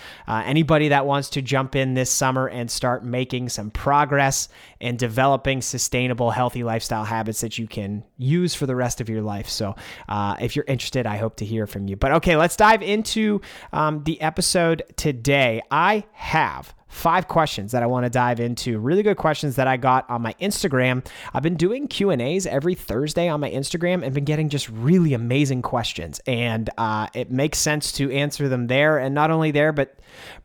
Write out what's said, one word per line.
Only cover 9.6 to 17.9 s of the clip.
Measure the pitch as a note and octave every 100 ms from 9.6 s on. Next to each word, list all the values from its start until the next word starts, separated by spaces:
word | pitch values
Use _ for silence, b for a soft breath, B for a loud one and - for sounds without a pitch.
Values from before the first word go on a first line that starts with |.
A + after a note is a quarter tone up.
| G#2 - B B B
uh, | G#2 G2+ -
if | A#2 D3
you're | C#3+
interested, | C3 - C3 A2+
I | G#2
hope | A2+ -
to |
hear | G#2 A2+ G#2
from | G2+ G2
you. |
But | G2 C3+
okay, | D#3+ F#3
let's | D#3 E3+ -
dive | G#3+ A3+
into, | G3 G#3 G#3+ A3 G#3+ G3+ B B B
um, | - D3+ D3+
the | D3 E3
episode | D#3 D#3+ E3+ F#3 E3+ E3 - -
today. | D3+ C3 A#2+ C#3 B2+ A2 -
I | D3 F3+ G#3+ -
have | - - D#3+ B2+ C2+ - - _
five | - E3+ F3 F3
questions | E3+ D3+ - G2+
that | B2
I |
wanna | A#2